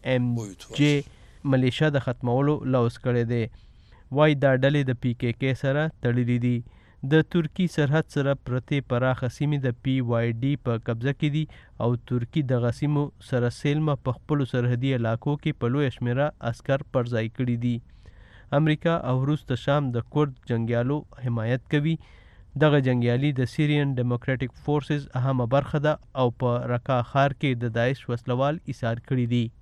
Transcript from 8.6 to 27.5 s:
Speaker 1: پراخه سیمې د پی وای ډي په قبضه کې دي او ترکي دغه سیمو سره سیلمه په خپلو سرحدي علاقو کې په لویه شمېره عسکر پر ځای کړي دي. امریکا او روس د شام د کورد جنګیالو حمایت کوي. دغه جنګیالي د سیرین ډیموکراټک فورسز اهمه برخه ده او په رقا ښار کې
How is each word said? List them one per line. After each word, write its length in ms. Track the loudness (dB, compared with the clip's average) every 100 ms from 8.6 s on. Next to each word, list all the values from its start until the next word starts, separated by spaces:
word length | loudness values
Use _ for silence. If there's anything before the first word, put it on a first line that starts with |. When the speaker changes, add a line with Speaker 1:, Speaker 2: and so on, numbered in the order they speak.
| -2 -4 0
Speaker 1:
پراخه 380 | 0 0 0 -4 -2
سیمې 220 | -2 0 -2
د 100 | -2
پی 100 | -2 0 0
وای 220 | 0 0 -2
ډي 100 | -2 -2
په 180 | -2 -4 -4
قبضه 240 | -4 -4 -2
کې 80 | -2 -2
دي 80 | -6 -10 -20 -4 -2
او 40 | -2 -2
ترکي 320 | -4 -2 -2 0
دغه 220 | 0 0 0
سیمو 240 | 0 0 -2 -8 -4
سره 200 | -2 -2 -2
سیلمه 340 | -2 0 0 -2 -4
په 100 | -6
خپلو 300 | -2 -2 0
سرحدي 400 | 0 0 0 0 0
علاقو 380 | 0 -2 -2 -2
کې 100 | -4 -2
په 120 | -2 0
لویه 200 | -2 -2
شمېره 300 | -2 0 0 -2 -6
عسکر 360 | -6 -2 -2 0 -2
پر 140 | 0
ځای 120 | -2 -4 -4
کړي 180 | -2 0
دي. 120 | -2 -4 -8 -20 -20 -20 -20 -20 -2 0
امریکا 360 | 2 2 0 0 0
او 60 | 0 0
روس 160 | -2 -2
د 80 | -4
شام 260 | 0 0 0 -4
د 100 | -2
کورد 200 | 0 0 -2 -4
جنګیالو 460 | -2 0 0 0 -4 -6 -10
حمایت 420 | -4 -2 -2 -2 0
کوي. 220 | 0 0 -4 -6 -20 -20 -20 -12 2
دغه 160 | 4 6 4
جنګیالي 420 | 2 2 2 0 0
د 100 | -2
سیرین 400 | 0 2 2 0 0
ډیموکراټک 640 | 0 -2 -2 -4 -4 -6
فورسز 400 | -2 -2 0 -4 -4 -2
اهمه 260 | 0 0 2
برخه 280 | 0 0 0
ده 80 | 0 -2 -6 0
او 80 | 0 0
په 220 | -2 0 -2
رقا 260 | -4 0 -2 0
ښار 240 | 2 2 2
کې 200 | -2